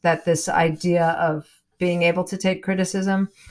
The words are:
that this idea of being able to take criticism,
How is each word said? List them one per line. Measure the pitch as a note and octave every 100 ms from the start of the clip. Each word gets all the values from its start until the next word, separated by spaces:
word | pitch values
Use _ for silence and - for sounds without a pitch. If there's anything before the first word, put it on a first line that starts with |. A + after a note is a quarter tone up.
that | E3+ D#3+ F3
this | D#3+ -
idea | - E3 D#3 F3 F3 E3
of | - E3 D#3 - - _ _
being | F3+ F3
able | E3+ F3+
to | F3 F#3+
take | F#3+ F#3+
criticism, | - F#3+ F#3 G3 G3 F#3+ G3 - -